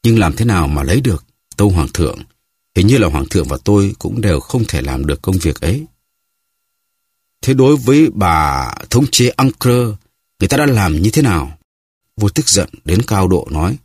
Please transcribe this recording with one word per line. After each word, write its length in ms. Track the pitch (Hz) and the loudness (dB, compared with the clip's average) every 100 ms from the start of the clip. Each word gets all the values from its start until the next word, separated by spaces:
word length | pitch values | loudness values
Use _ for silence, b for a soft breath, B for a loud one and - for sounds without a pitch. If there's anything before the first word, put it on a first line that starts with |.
"Nhưng 160 | 117 113 | 2 2
làm 160 | 90 78 | 2 0
thế 100 | 117 | 0
nào 220 | 92 73 | 0 0
mà 160 | 73 | -2
lấy 180 | 67 107 | 0 0
được, 240 | 127 90 _ _ _ - | 0 -4 _ _ _ 0
tâu 120 | 101 | 2
hoàng 180 | 87 67 | 2 -2
thượng? 260 | - 76 - - _ _ _ _ - | -2 -4 -4 -16 _ _ _ _ 0
Hình 120 | 98 | 2
như 100 | 131 | 4
là 100 | 92 | 2
hoàng 180 | 71 69 | -2 -2
thượng 180 | 98 67 | -4 -2
và 100 | 67 | -4
tôi 300 | - 101 98 - | 0 2 2 -2
cũng 220 | - 117 | -8 -4
đều 180 | 104 76 | -2 -2
không 260 | - 127 110 | -2 -4 -2
thể 160 | 78 | -4
làm 240 | 67 65 71 | -4 -4 -4
được 160 | 69 | -4
công 160 | - 92 | -2 -2
việc 240 | 82 67 | -2 -2
ấy." 240 | 78 123 160 _ _ _ _ _ _ _ _ _ _ _ _ _ _ _ | -4 -4 -6 _ _ _ _ _ _ _ _ _ _ _ _ _ _ _
"Thế 120 | - | -2
đối 240 | 135 131 147 | 2 4 4
với 320 | 120 143 160 | 4 4 4
bà 600 | - 90 80 76 67 64 - - | 2 0 2 0 -2 -6 -10 -2
thống 180 | 120 139 | 0 0
chế 220 | - 123 | 0 0
Ancre, 540 | - 135 - 123 120 120 101 _ _ _ _ | 0 -2 0 0 0 -2 -6 _ _ _ _
người 80 | 95 | -2
ta 80 | 143 | 0
đã 80 | 147 | 2
làm 360 | 117 95 78 | 2 0 0
như 80 | 98 | 0
thế 120 | 156 | 2
nào?" 360 | 139 85 65 76 _ _ _ _ _ - | 2 0 -4 -12 _ _ _ _ _ -4
Vua 140 | 104 | -2
tức 200 | - - | 0 0
giận 200 | 98 90 - - | 0 -2 -8 -2
đến 160 | 90 - | -2 0
cao 200 | 104 92 | 0 2
độ 200 | 90 - | 0 -2
nói 260 | 78 85 135 | -4 -4 -4